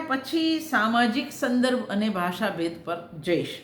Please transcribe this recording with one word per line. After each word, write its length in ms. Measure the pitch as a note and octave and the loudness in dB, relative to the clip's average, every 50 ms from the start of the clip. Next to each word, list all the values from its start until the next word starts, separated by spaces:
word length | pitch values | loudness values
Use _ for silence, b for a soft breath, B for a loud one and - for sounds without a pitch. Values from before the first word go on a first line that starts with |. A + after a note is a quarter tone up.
| D#4+ | 0
પછી 520 | - C4 C4+ - - E4 E4 D#4+ D#4+ D#4+ D#4 | 0 -2 -2 -2 -2 0 2 2 2 0 0
સામાજિક 720 | D#4 - B3+ G#3+ G#3+ A3+ A#3 A#3+ A#3+ A3+ G#3+ C#4 B3 - | -2 0 0 2 2 4 4 4 4 4 2 0 -2 -4
સંદર્ભ 540 | - - C#4+ B3 B3 B3 B3 B3+ B3+ A#3 A3 - | -4 -2 0 2 2 4 4 4 2 0 -2 -2
અને 200 | G3+ G3+ G#3+ A3 | -2 0 0 0
ભાષાભેદ 760 | G3 F#3 F3 F3+ F3+ - A3 G3 G3 E3+ E3 E3 E3 - - | 0 0 0 -2 -2 -2 -2 -2 -2 -2 -2 -4 -4 -6 -6
પર 120 | E3 E3+ E3 - - E3+ D#3 | -6 -6 -6 -8 -12 -14 -6
જઈશ. 280 | C3+ F3+ E3+ C#3+ - - - - | 0 2 2 2 0 -2 -8 -12